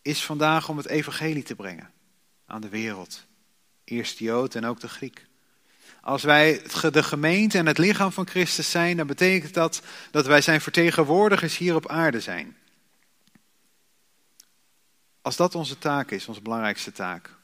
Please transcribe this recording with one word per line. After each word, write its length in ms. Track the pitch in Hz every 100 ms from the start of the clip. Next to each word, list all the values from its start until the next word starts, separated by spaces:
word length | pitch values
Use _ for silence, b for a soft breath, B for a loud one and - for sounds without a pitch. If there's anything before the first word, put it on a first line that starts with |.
is 240 | - 151 -
vandaag 440 | 151 151 160 151
om 80 | 147
het 100 | 139
evangelie 560 | 151 143 - 160 151
te 120 | - 110
brengen 360 | 98 82 - _ _ _ _ _ _
aan 160 | 110
de 80 | 107
wereld. 560 | 107 113 98 90 - _ _ _ _ _ _
Eerst 340 | - 120 113 -
de 60 |
Jood 320 | 110 120 131 117
en 100 | 117
ook 140 | 117
de 80 | 117
Griek. 380 | - 131 - _ _ b b b b b b
Als 220 | - 135
wij 280 | 147 147 156
het 220 | 147 -
ge-, 180 | - 160
de 120 | 151
gemeente 540 | 143 147 156 185 220 196
en 80 | 165
het 120 | 147
lichaam 340 | 180 208 196
van 160 | 185 185
Christus 440 | 185 175 - 156
zijn, 260 | 175 170 175
dan 100 | 147
betekent 460 | 143 185 185 147
dat 280 | 170 165 - B B B
dat 140 | 151 131
wij 160 | 147
zijn 200 | 143 156
vertegenwoordigers 960 | - - 170 165 143 175 208 196 165 -
hier 180 | 175 160
op 120 | -
aarde 320 | 156 160 117
zijn. 380 | 104 87 78 - _ _ _ _ _ _ _ _ _ _ _ _ _ _ _ _ _ _ - _ _ _ _ _ _ _
Als 140 | 131 -
dat 200 | 180 175
onze 220 | 139 139
taak 340 | 151 143 131
is, 160 | 98 -
onze 140 | 101
belangrijkste 500 | 107 117 107 101 -
taak 380 | - 92 92 - _